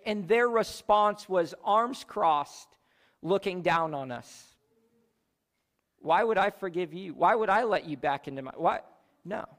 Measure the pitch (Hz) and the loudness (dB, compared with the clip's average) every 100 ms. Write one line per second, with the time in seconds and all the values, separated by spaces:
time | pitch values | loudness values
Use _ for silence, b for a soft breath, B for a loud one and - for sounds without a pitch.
0 | 226 208 175 226 240 226 202 - - 208 | -6 -4 2 4 4 2 -2 -4 2 4
1 | 208 202 - 185 165 - - 208 240 262 | 4 0 -2 0 0 -2 0 2 2 -4
2 | - 208 185 147 143 - - _ _ _ | -10 -2 2 2 -2 -12 -20 _ _ _
3 | _ _ 160 190 196 180 175 165 165 143 | _ _ -2 -2 -2 -4 0 0 0 -4
4 | 131 120 - - - _ _ _ _ _ | -8 -10 -14 -20 -20 _ _ _ _ _
5 | _ _ _ _ _ _ _ _ _ _ | _ _ _ _ _ _ _ _ _ _
6 | 143 170 226 185 202 - 190 175 170 170 | 0 2 2 2 0 -2 -6 -6 -6 -8
7 | 190 143 175 220 214 202 240 180 160 143 | -12 0 2 4 2 2 2 0 -2 -4
8 | 147 139 - 135 131 - 170 - - _ | -2 -4 -6 -12 -12 -4 -2 -2 -6 _
9 | _ _ 170 208 - | _ _ -12 -10 -10